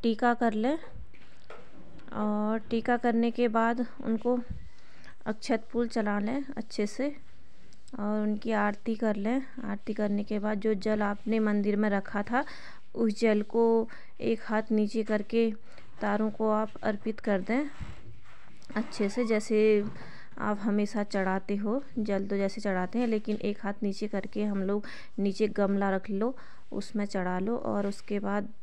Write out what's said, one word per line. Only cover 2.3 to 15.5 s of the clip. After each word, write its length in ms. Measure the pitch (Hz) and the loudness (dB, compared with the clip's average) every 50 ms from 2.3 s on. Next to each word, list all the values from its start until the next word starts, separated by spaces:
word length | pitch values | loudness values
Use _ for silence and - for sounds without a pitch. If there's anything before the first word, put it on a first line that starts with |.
| 208 208 214 214 220 226 - - | 2 2 2 0 0 0 0 0
टीका 260 | 233 226 220 - 240 | 0 0 4 4 2
करने 320 | 240 247 240 226 233 233 233 | 4 4 4 4 4 2 2
के 160 | 233 - 247 | 2 2 2
बाद 380 | 233 214 226 226 226 233 240 240 233 - - - | 4 4 4 4 4 2 2 -2 -2 -4 -6 -2
उनको 340 | - 226 220 - 240 247 247 240 - - - - - - - - - - - - - - - - | 0 0 0 2 2 2 2 0 -4 -6 -6 -6 -8 -8 -8 -8 -8 -8 -8 -8 -8 -8 -6 -4
अक्षत 420 | - 214 - - - 240 220 226 - - | -4 -4 -4 0 0 0 0 0 -2 0
पुल 140 | 233 240 | 0 0
चला 300 | 226 - 233 214 208 202 208 | 0 0 0 0 2 0 0
लें 260 | 202 214 254 277 277 269 277 | 0 0 -2 -2 -4 -4 -6
अच्छे 280 | - 220 - - - 208 | -6 -6 -6 -2 -2 -2
से 200 | 208 - - 262 294 285 - - - - - - - - - - - - - - - - | -2 0 -2 -2 -2 -2 -4 -8 -8 -8 -8 -8 -8 -8 -8 -8 -8 -8 -8 -8 -8 -6
और 260 | 233 208 208 214 214 | -4 -2 0 0 2
उनकी 300 | 214 214 214 208 - 226 220 | 2 0 0 0 0 0 2
आरती 420 | 208 208 208 208 - - - 226 | 2 2 2 0 0 -2 -2 -2
कर 200 | 214 233 220 208 | 2 2 2 2
लें। 240 | 208 196 220 247 269 262 - - 254 233 | 2 0 0 0 0 -2 -2 -8 -6 -4
आरती 300 | 208 202 202 - - 208 | -4 -4 -4 -4 -4 -2
करने 300 | 214 214 202 202 202 208 | 0 0 2 2 0 0
के 160 | 208 214 208 | 0 -2 -2
बाद 200 | 196 214 214 202 | 0 0 -2 0
जो 140 | 202 220 220 | 2 2 2
जल 260 | 190 185 220 214 208 208 | 2 2 0 2 2 2
आपने 360 | 202 202 202 - 208 220 226 | 0 0 -2 -2 0 2 4
मंदिर 340 | 220 214 208 208 202 208 202 | 4 4 4 4 4 4 4
में 140 | 202 214 214 | 4 4 4
रखा 340 | 202 196 196 - - 202 208 | 4 2 0 0 -2 -2 -2
था, 200 | - 240 254 294 - - - - - - - - - - | 2 0 0 0 0 -6 -8 -8 -8 -8 -8 -8 -6 -2
उस 240 | - 233 220 208 - | 2 2 2 2 4
जल 220 | 233 220 214 208 208 | 4 4 4 4 2
को 220 | - - 233 233 226 226 226 226 226 - - - - - - | 2 2 4 6 6 6 4 2 0 -4 -8 -8 -8 -6 -2
एक 180 | - - 226 220 - | 0 0 0 0 0
हाथ 280 | - 220 214 214 214 | 0 0 0 2 4
नीचे 320 | 220 214 214 208 - 220 214 | 4 4 4 4 2 0 0
करके 460 | 214 214 208 208 - - 233 226 226 | 2 0 0 0 2 4 4 4 4